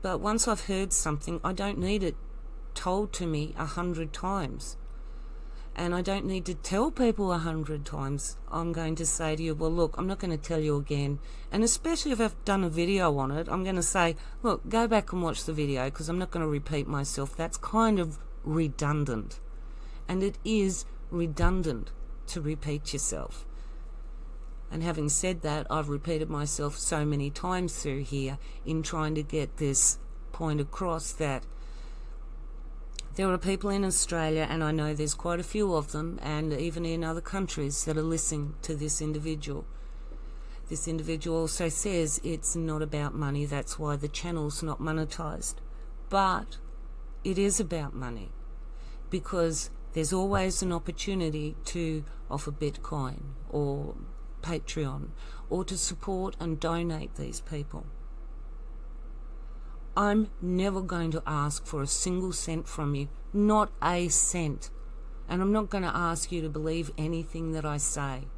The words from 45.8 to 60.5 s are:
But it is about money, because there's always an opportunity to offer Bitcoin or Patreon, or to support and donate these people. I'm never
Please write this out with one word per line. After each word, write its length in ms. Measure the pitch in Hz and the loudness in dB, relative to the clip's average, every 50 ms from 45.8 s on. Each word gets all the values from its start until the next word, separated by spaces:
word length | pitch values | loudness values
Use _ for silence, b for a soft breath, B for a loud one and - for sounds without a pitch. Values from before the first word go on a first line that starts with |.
| B B B B - - | B B B B -6 0
But 480 | - 196 196 190 185 175 - - - - - - - - - - - - - - - - - | 4 4 4 6 4 2 -2 -4 -8 -10 -10 -10 -10 -10 -10 -10 -10 -10 -10 -10 -10 -4 -2
it 140 | 185 190 170 | 0 2 4
is 220 | 196 202 196 - | 4 4 4 4
about 340 | 220 156 170 165 147 139 - | 2 0 0 -2 -2 -4 -4
money, 400 | 117 131 123 117 113 95 - - - - - - - B B B B B B B B B B | -4 -4 -4 -4 -6 -6 -8 -8 -10 -10 -10 -10 -10 B B B B B B B B B B
because 600 | - 185 180 - - 185 170 165 160 147 - - - - - - - | -2 -2 -2 0 2 4 4 4 4 0 -2 -4 -6 -10 -10 -4 -2
there's 180 | 160 160 147 | 0 0 2
always 500 | 185 185 185 196 202 196 185 190 190 - | 4 4 4 4 4 4 4 4 2 2
an 120 | - 185 175 | 2 2 2
opportunity 840 | 170 - - 170 - - - 196 190 175 160 151 156 151 151 156 - - | 0 0 -4 -4 -4 -2 0 0 2 2 2 0 0 -2 -4 -4 -6 -6
to 380 | - - 175 170 160 156 156 147 B B B B - | -4 -2 -2 0 0 0 -2 -4 B B B B -4
offer 220 | - 143 - 151 | -4 -4 -4 -4
Bitcoin 680 | 143 147 151 147 143 - - - - 147 135 127 131 - - - - - - - | -4 -2 -2 -2 -2 -2 -6 -4 -2 -2 -2 -2 -4 -6 -6 -8 -8 -8 -8 -4
or 460 | - 151 147 139 139 143 143 - - - - - - - - - - - | 0 0 2 2 0 -2 -2 -4 -6 -6 -8 -8 -8 -8 -8 -8 -8 -8
Patreon, 640 | - 165 170 156 - - - 160 151 135 135 139 143 143 - B B B B B B B | -4 -2 -2 -2 -2 -4 -2 -2 0 0 -2 -4 -6 -6 -8 B B B B B B B
or 140 | - 180 185 | -2 -2 0
to 140 | - 190 175 | -2 0 0
support 580 | - - 180 160 - - 196 185 185 190 - - | 0 0 -2 -4 -2 -2 0 0 0 -2 -2 -2
and 200 | 170 165 160 147 | -2 -2 -2 0
donate 560 | - 165 165 170 170 170 160 156 147 131 - | 2 0 2 2 0 0 -2 -2 -4 -6 -6
these 240 | - 143 131 - - | -6 -6 -4 -4 -6
people. 460 | - - 160 151 143 - - - - 143 131 - - - - - - - - - - - - - - - - - - - - - - - - - - - - - B B B B B B B B - - - - | -6 -6 -4 -4 -4 -6 -6 -8 -8 -8 -8 -8 -10 -10 -10 -10 -10 -10 -10 -10 -8 -8 -8 -8 -8 -8 -8 -8 -8 -8 -8 -8 -8 -8 -8 -8 -8 -8 -8 -8 B B B B B B B B -8 -4 0 4
I'm 320 | 202 208 208 220 214 208 - - | 4 6 8 6 6 4 0 -2
never 400 | - 180 | 0 2